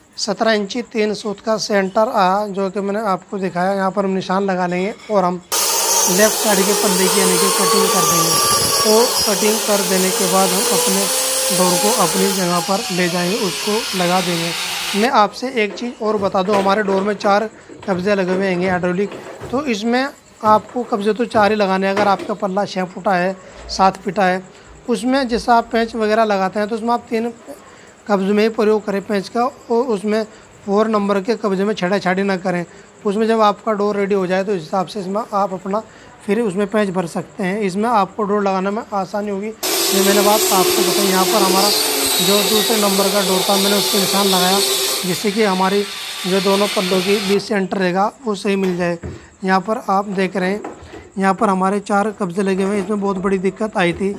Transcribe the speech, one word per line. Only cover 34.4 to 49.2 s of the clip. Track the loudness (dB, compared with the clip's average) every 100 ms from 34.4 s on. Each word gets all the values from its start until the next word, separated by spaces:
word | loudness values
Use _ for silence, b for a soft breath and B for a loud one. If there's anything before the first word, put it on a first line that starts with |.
तो | 0
इस | -4
हिसाब | -2 -4 -4
से | -6
इसमें | -4 -4
आप | -2 -2 -2
अपना | -4 -4 -4 -6 B B -10
फिर | -2 0
उसमें | 0 -2 0
पेंच | 0 0
भर | -2 -4
सकते | -6 -8 -4
हैं। | -4 -2
इसमें | -2 -2 0
आपको | 2 0 -2
डोर | -2 0
लगाने | 0 0 -2
में | -4
आसानी | -4 -6 -4 -4 -4
होगी। | -6 -8
ये | -6 -4 -2 0 2
मैंने | 4 4
बात | 4 4 4
आपको | 2 4 2
बताई। | 2 2 2
यहाँ | 2
पर | 2 2
हमारा | 4 4 2 2 -2 -2 -2 0
जो | 2 2
दूसरे | 2 2 2 2
नंबर | 2 2 2
का | 2
डोर | 2 0
था | 2 2
मैंने | 2 0
उस | 0
पर | 0
निशान | 0 2 2
लगाया, | 2 2 2 0 0 -2 -2
जिससे | -2 -2 -2
कि | 0
हमारी | 0 2 2 0 -2 -8 -12 -8 -2
जो | 0
दोनों | 2 2 2
पल्लों | 0 0 0
की | 2 0
बीच | 2 0
सेंटर | 0 -2 -2 -2
रहेगा | 0 0 -2 -2
वो | -6 -4
सही | -2 0
मिल | 0 0
जाए। | -2 -4 -8 B